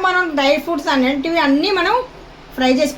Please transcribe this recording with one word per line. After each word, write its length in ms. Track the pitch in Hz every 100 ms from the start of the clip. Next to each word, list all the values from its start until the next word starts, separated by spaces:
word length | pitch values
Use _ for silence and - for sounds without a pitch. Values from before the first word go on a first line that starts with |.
| 381
మనం 160 | 359 349 285
డ్రై 160 | 277 302
ఫ్రూట్స్ 240 | - 330 330
అనేటివి 460 | 277 254 285 330 339 285
అన్నీ 240 | 277 381 381
మనం 160 | 339 480 508 - - - - -
ఫ్రై 160 | 254 262
చేసి 140 | 294